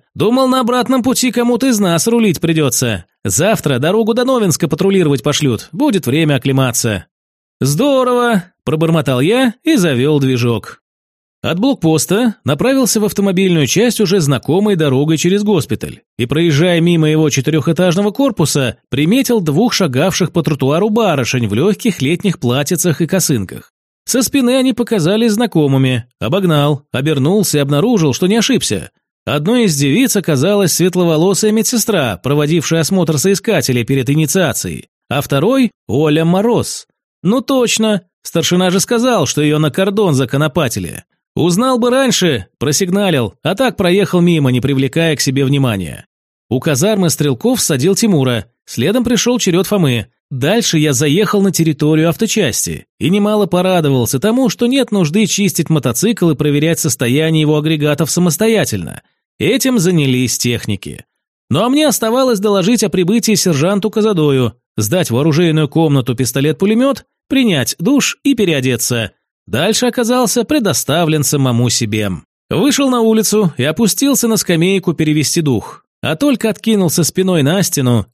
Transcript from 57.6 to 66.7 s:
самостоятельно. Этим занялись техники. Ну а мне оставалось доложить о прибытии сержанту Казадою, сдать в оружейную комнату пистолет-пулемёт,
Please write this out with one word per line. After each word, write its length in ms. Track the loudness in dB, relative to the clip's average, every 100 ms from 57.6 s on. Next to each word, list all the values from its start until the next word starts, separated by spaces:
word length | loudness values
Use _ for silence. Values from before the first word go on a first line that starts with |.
| 0 0 0 0 -2
самостоятельно. 880 | 0 0 0 0 0 0 -4 -8 -14 -20 _ _ -4
Этим 380 | -2 0 0 0
занялись 580 | 2 2 2 0 -2 -2
техники. 680 | -2 -4 -4 -8 -8 -16 -18 _ _ _ -6
Ну 140 | -2
а 60 | 0
мне 180 | 2 2
оставалось 520 | 0 0 0 0 0
доложить 440 | 0 2 2 0
о 60 | 0
прибытии 460 | 0 0 0 0 0
сержанту 540 | 0 0 0 0 -2
Казадою, 640 | 0 0 2 2 2 0 -4 _ -6
сдать 340 | -2 -2 0
в 60 | 0
оружейную 500 | 0 2 2 2 0
комнату 480 | 0 2 2 0 -2
пистолет-пулемёт, 920 | -2 0 -2 0 0